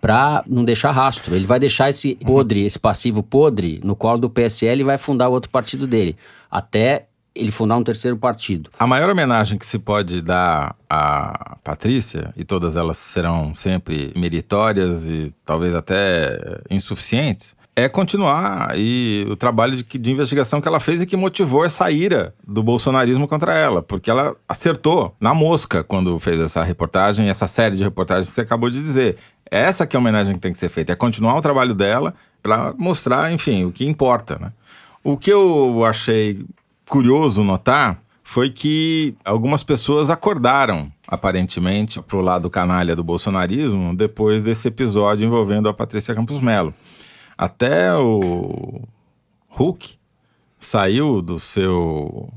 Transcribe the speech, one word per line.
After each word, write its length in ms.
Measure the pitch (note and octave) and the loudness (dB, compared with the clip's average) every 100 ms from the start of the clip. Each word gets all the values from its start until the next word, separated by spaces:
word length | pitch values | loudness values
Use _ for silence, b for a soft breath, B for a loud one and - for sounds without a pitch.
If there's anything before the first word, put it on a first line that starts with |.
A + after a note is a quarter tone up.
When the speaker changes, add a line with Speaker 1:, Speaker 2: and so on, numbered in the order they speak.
Speaker 1:
pra 420 | - A2+ C#3+ D3+ - | 4 4 4 0 0
não 180 | B2 | 0
deixar 260 | A#2 A2+ C#3 | 2 2 2
rastro. 440 | C3 C3+ A2+ - | 2 0 0 -2
Ele 120 | F2+ F#2+ | -2 2
vai 140 | B2 | 2
deixar 300 | C3+ - C3+ | 2 2 0
esse 260 | C#3+ C#3+ B2+ | 0 -4 -4
podre, 480 | B2+ C3+ B2 G2+ | 2 4 4 2
esse 140 | G2+ - | 0 0
passivo 440 | A#2 - B2 G#2+ | -2 0 -2 -2
podre 580 | G#2 C3+ D3+ G#2+ F2 D#2 | 0 4 4 2 -4 -4
no 100 | G2 | -4
colo 240 | G#2 A2 A#2 | -2 0 0
do 120 | A#2+ | 0
P 120 | A2+ | 0
S 240 | A#2 - A2+ | 0 0 0
L 140 | B2+ | 2
e 40 | |
vai 140 | C3+ C#3 | 0 0
fundar 300 | - C3 B2+ | 0 0 2
o 40 | |
outro 180 | B2+ - | 2 0
partido 360 | C3 A#2 C3+ C#3 | -4 -4 -6 -2
dele. 300 | A2+ F2+ D#2 b b b | 0 0 -4 b b b
Até 560 | - - G#2 A#2 C#3+ - _ _ | -8 -2 0 2 0 -4 _ _
ele 160 | - G#2+ | -6 -6
fundar 260 | G#2 A2 A#2+ | -2 0 0
um 60 | |
terceiro 340 | A#2 A2 B2 A#2 | 0 -2 -2 -2
partido. 540 | B2 - - F2+ D2+ - | -2 -4 -4 -6 -6 -2
Speaker 2:
A 80 | A#2+ | 0
maior 240 | C3 E3+ | 2 2
homenagem 480 | F#3+ C#3 A#2 G#2+ G#2 | 2 2 2 2 -2
que 80 | - | -4
se 100 | A2 | -8
pode 460 | F#2 G#2 F#2 F2+ | -2 -2 0 -4
dar 540 | E2 F2+ F2+ D#2 C#2+ - _ | -2 0 2 0 -2 -8 _
à 680 | D#2 D2+ D2 D2 - - - | 0 0 0 -4 -8 -14 -16
Patrícia, 680 | - D2+ G#2+ B2+ - D#2 D#2 - | -12 -6 -2 -2 -2 -8 -10 -12
e 80 | |
todas 320 | - F#2 E2+ D#2+ | -6 -2 -2 -2
elas 200 | E2 E2 | -2 -4
serão 560 | - - E2+ E2+ D2+ | -6 -4 -2 -2 -4
sempre 600 | D#2 F#2+ F#2 - D#2+ C#2 | -4 -2 -4 -2 -6 -6
meritórias 880 | C#2+ F2 E2 - G2+ A2 G2 F#2 E2+ | -4 -2 -4 -2 0 2 2 0 -2
e 300 | D#2+ D#2+ D#2 - | -4 -6 -6 -10
talvez 300 | - D#2+ F2 | -4 -2 0
até 880 | E2+ D#2+ F#2+ G2 F2 D2 G1+ G1+ - - | -2 -2 0 2 0 0 -4 -10 -14 -4
insuficientes, 840 | F#2+ - - - B2 D3 F#2+ - - b | -4 -4 -10 -4 -2 -2 -4 -8 -20 b
é 140 | - C3 | 0 0
continuar 920 | G3 F#3 G3+ F3+ D3 G3 F#2 - C#2+ | 0 0 0 2 2 0 -2 -4 -2
e 480 | A2 B2 A#2+ G#2 G2+ | 0 0 0 -2 -2
o 60 | |
trabalho 420 | G#2 B2 A2+ A#2 C3 | -2 0 2 2 0
de, 60 | |
de 300 | A#2+ C3 A#2 | -8 -6 -2
investigação 480 | C3 C#3+ C#3+ C3 D3 | 0 0 0 0 0
que 80 | D3 | 0
ela 100 | D#3+ | 0
fez 240 | - E3+ | 0 -2
e 40 | F3+ | 0
que 100 | F#3+ | 0
motivou 480 | F#3+ F#3+ F3 C3 | -2 0 2 2
essa 260 | E3+ D#3 F3+ | 2 0 0
ira 420 | D3+ F#3 D#3+ F2 - - | 2 2 0 -2 -8 -6
do 160 | G2+ | -2
bolsonarismo 640 | A2 A#2+ C3+ C3 B2 B2+ C#3+ | 2 2 2 2 4 2 0
contra 260 | D3+ E3+ | -2 0
ela, 300 | D#3+ D3+ F#2 | 2 2 0
porque 260 | D#2+ F#2+ - | -2 -6 0
ela 280 | A#2 C#3+ - _ | 0 0 -4 _
acertou 640 | - F3 D#3+ D3+ E3+ A2 - | -2 0 2 2 2 0 0
na 160 | G#2+ | 2
mosca 480 | D#3 D#3 E3 - F2+ | 4 4 2 0 -4
quando 340 | D#2 G2 F#2 E2+ | -2 0 0 0
fez 180 | - E2 | 0 0
essa 240 | D#2+ D#2+ | 0 0
reportagem, 680 | E2 F2 E2 F#2+ G2 G#2 G#2 | -2 -2 -2 2 2 2 0
essa 200 | F#2+ G2 | 0 -2
série 260 | - A2+ | 2 2
de 80 | G2 | 2
reportagens 460 | G2 F#2 F#2 F#2 F2+ | -2 -2 -2 0 -2
que 40 | |
você 100 | - | -4
acabou 280 | A2 A#2 A#2+ | -2 0 -2
de 100 | B2+ | -2
dizer. 360 | D#3 C3+ A#2+ - b b - | -2 0 0 -2 b b -4
Essa 380 | G2 D3 F#3+ D#3+ | 0 0 0 0
que 80 | - | 2
é 20 | |
a 20 | |
homenagem 340 | A#2+ G#2+ G2+ | 2 2 0
que 60 | F#2 | -2
tem 120 | F#2 | -4
que 60 | E2+ | -4
ser 100 | F2 | -4
feita, 240 | - D#2 | -4 -4
é 40 | F2 | -2
continuar 400 | A#2+ G#2+ A2+ C#3 | -2 0 0 2
o 40 | |
trabalho 340 | D3+ C#3 B2+ | 2 2 0
dela 400 | G2+ G2 A#2 D#3+ - b b | 2 2 2 -2 -8 b b
pra 320 | G2+ A2 C3 C4 | -2 0 0 -2
mostrar, 540 | F3 E3+ - B2+ D#3+ | -2 -2 0 0 0
enfim, 320 | E3 - G#2 | -2 0 0
o 80 | F2+ | 0
que 120 | F2 | -2
importa, 540 | C3+ D3+ C3 A#2+ - D2 | -4 0 2 2 -2 -10
né? 120 | - - b b b b | -10 -14 b b b b
O 140 | - C#3+ | -4 -2
que 160 | - | 2
eu 520 | G3+ F#3+ D#3 C3 A#2 | 4 6 4 2 4
achei 600 | A2+ A2+ - A2+ G#2+ G2+ - - _ _ - | 2 2 0 2 0 -2 -10 -18 _ _ -2
curioso 540 | C#3 B2 C#3 D3+ G2+ | 2 6 6 4 2
notar 560 | G2+ F#2+ - C#3 B2+ F2+ _ _ | 2 2 2 4 2 -2 _ _
foi 280 | - - C3 | -6 -2 -2
que 640 | - D3+ D#3 D#3+ D#3+ D3+ A2 | -2 -2 0 0 0 -2 -4
algumas 400 | G2 A2 A#2 D3 | -4 -2 0 -2
pessoas 460 | - C3+ - D3 D3 | 0 -2 2 2 2
acordaram, 840 | E3 - F3+ A#2+ C#3 C3 F2+ C#2+ - - | 0 0 2 2 4 2 0 -4 -14 -10
aparentemente, 920 | F#2 G2 F#2 F2+ - F2+ G2+ G#2+ - | -4 0 0 -2 -2 -2 0 -4 -6
pro 180 | - G2 | -6 -2
lado 280 | F#2 F2+ F2 | 0 0 0
canalha 440 | F#2 F2+ F2+ F2 | -2 0 2 0
do 80 | E2+ | -2
bolsonarismo 920 | E2+ F2 - F#2+ F2+ A2+ D3 G2 F2 F2+ | -2 -4 -2 -2 -2 -2 -2 -2 -2 0
depois 480 | G#2+ - G#2+ G#2+ | -2 0 0 2
desse 240 | G#2+ A2+ A#2+ | 0 -2 -4
episódio 580 | A2 B2+ G2+ G#2 G#2 A2+ | -2 0 2 2 2 2
envolvendo 420 | A#2 G#2 G#2 G#2+ | 2 2 2 0
a 60 | |
Patrícia 400 | G2+ A2+ G#2+ G2+ | -2 -4 -6 -4
Campos 260 | A2 A#2 C#3+ | -4 -4 -2
Melo. 340 | B2+ G#2+ E2 - B B B B B B | 0 0 -2 -6 B B B B B B
Até 560 | F2 - B2 D#3+ F3+ | -6 -2 0 2 2
o 880 | E3+ B2+ G#2+ F#2 F2 F2+ - - - - _ _ _ _ _ _ - | 2 2 2 0 -2 -6 -8 -10 -14 -16 _ _ _ _ _ _ 0
Huck 360 | D3 F#3 - - _ _ _ _ _ _ | 0 0 -12 -20 _ _ _ _ _ _
saiu 640 | - A2 G2 A2+ D3+ A2 | -4 0 2 2 0 0
do 180 | E2+ E2+ | -2 -8
seu 880 | - - F#2 F2+ E2+ D#2 D2 - - | -6 -2 0 0 0 -4 -6 -10 -14